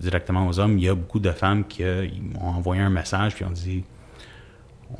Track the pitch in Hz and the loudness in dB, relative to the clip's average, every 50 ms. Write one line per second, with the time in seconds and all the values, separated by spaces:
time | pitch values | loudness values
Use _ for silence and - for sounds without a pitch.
0 | 85 90 87 87 - - 92 90 95 90 85 90 101 110 107 95 87 90 98 90 | -2 0 0 0 0 0 0 2 2 2 2 2 4 4 4 4 4 4 2 2
1 | 85 - - - 101 92 82 - - 95 101 104 101 - - - 85 92 92 92 | 0 -2 -2 0 0 0 0 2 2 2 2 2 0 -2 -4 -4 -2 -2 0 -2
2 | 95 90 90 92 - 95 - 95 90 87 87 87 87 90 90 92 98 98 95 87 | -2 -4 -6 -8 -8 -8 -6 -6 -4 -2 -2 -2 0 0 2 2 2 2 2 2
3 | 78 - - 95 104 107 101 - 95 92 90 87 87 92 92 92 87 - - - | 0 0 0 0 0 0 -2 -4 -4 -6 -6 -4 -4 -4 -4 -4 -6 -8 -12 -20
4 | - - - - - - - - - - - - - - - - - - - | -20 -20 -20 -20 -20 -20 -20 -20 -20 -20 -20 -20 -20 -20 -20 -20 -18 -14 -10